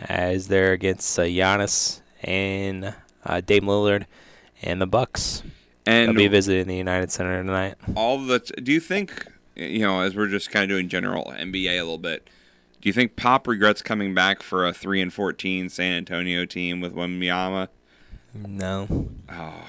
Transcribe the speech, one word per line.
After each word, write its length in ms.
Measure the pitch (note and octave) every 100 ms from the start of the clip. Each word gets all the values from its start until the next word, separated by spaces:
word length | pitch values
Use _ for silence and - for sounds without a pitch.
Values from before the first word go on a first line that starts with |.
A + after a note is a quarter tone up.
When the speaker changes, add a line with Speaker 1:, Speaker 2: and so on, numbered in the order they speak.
| -
Speaker 1:
As 380 | F2+ F2+ F#2 F#2+
they're 260 | G2 F#2+
against, 440 | F#2 F#2+ F#2 - -
uh, 60 |
Giannis 800 | F2 F2+ F#2+ G2+ G2+ - - - _ _
and, 720 | - F#2+ G2 G2 G2 F#2+ G2 - - _ -
uh, 160 | F2
Dame 220 | F#2 G#2
Lillard 420 | G2 G2+ G#2 G2+ - - - - - _
and 200 | - F2+
the 60 | F#2+
Bucks. 560 | A2 C3 - - - - - _ _ -
Speaker 2:
And 240 | A#2 A2+
Speaker 1:
They'll 60 | A2
be 120 | G2+
visiting 400 | G2+ F#2+ F#2 F#2
the 80 | F#2
United 360 | F#2 F#2 F2+
Center 300 | - F2+ F#2
tonight. 340 | F#2 F#2+ F#2+ - - G#2+
Speaker 2:
all 240 | A2+ C3+
the 200 | C3 B2
t-, 220 | - -
do 100 | B2
you 80 | D#3
think, 480 | E3 G#3 G3+ - - - _ -
you 240 | D2+ G2+
know, 220 | G#2 F#2
as 140 | F#2 G2
we're 120 | G#2
just 240 | G2 -
kinda 160 | G#2+ G2
doing 220 | F#2+ F2+
general 420 | F2+ G2 F#2+ - -
N 140 | F2+
B 160 | F#2+ F#2
A 80 | F2+
a 60 |
little 140 | E2+ D#2+
bit, 320 | E2+ D#2+ - _ _ _ _ _
do 80 | G2+
you 40 |
think 220 | G2+ B2 -
Pop 320 | A#2+ C3 -
regrets 340 | A2 G#2 G#2
coming 320 | - G#2+ G2+
back 300 | F#2 F#2 G2
for 240 | - F#2 F2+
a 60 |
three 280 | F2 G2 G2
and 120 | F#2
fourteen 560 | - G2 - F#2 F#2 F2+
San 240 | - F2+
Antonio 500 | F2 F2 F2 F2+ F2 F2+
team 360 | F2+ F2 F2+
with 120 | F2+
Wembanyama? 760 | E2+ F2 F2+ F2+ F2+ F#2 F#2+ F#2 - _ _ - - _ A2
Speaker 1:
No. 720 | G2+ G2 F#2+ G2 G2 - - - -
Speaker 2:
Oh, 320 | E2+ D#2+ E2